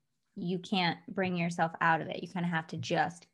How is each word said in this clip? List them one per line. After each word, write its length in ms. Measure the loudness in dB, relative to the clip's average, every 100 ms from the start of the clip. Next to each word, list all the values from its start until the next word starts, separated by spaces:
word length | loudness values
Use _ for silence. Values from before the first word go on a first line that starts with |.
| _ _ _ -8
you 200 | -4 -2
can't 380 | 0 2 2 0 -6
bring 280 | -2 0 2
yourself 360 | 0 2 0 2
out 200 | 4 4
of 60 | 0
it. 160 | -6
You 60 | -6
kinda 180 | -4 0
have 220 | 0 -2
to 80 | -6
just 500 | 0 2 0 -2 -12